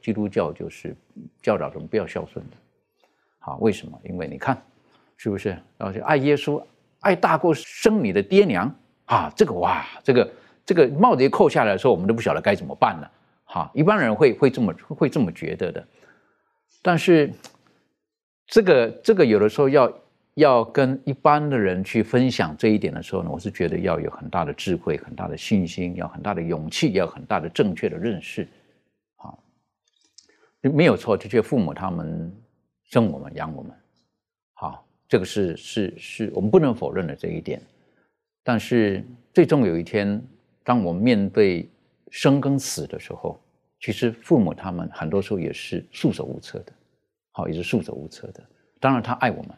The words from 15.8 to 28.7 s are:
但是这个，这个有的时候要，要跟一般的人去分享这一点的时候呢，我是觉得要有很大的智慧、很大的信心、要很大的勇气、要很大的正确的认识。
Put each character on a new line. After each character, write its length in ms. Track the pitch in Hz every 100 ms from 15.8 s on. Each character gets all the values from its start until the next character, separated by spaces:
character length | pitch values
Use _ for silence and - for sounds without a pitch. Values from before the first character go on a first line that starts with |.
| - _ _ _ _ _ _ _ _ _
但 140 | - 170
是 360 | - 170 143 - - _ _ _ _ _ _ _ _ _ _
这 160 | -
个， 260 | 190 143 117 110
这 100 | -
个 140 | 202 139
有 140 | 107
的 80 | 107
时 120 | 127
候 80 | 139
要， 240 | 143 131 - _ _ _
要 280 | - 147 123
跟 380 | 113 - 131 131
一 80 | -
般 380 | 131 156 147 147
的 80 | 131
人 240 | 98 90
去 180 | 95 117
分 300 | 107 120 127
享 240 | 120 82 76
这 120 | 110
一 100 | 104
点 160 | -
的 80 | -
时 140 | 82 95
候 80 |
呢， 60 | 85
我 40 | 73
是 140 | 98
觉 180 | - 85
得 80 | 87
要 220 | 90 80
有 100 | 78
很 200 | - 73
大 140 | 87
的 80 | 80
智 240 | - - 175
慧、 200 | - 73
很 140 | - -
大 100 | 90
的 100 | 78
信 300 | - 104 85
心、 300 | 90 90 -
要 100 | -
很 160 | -
大 100 | 101
的 80 | 92
勇 300 | 85 78 78
气、 220 | - 151
要 120 | 92
很 200 | - -
大 160 | - 98
的 80 | 82
正 260 | - 113
确 140 | 90 104
的 100 | 80
认 240 | 107 92
识。 240 | - - 90 _ _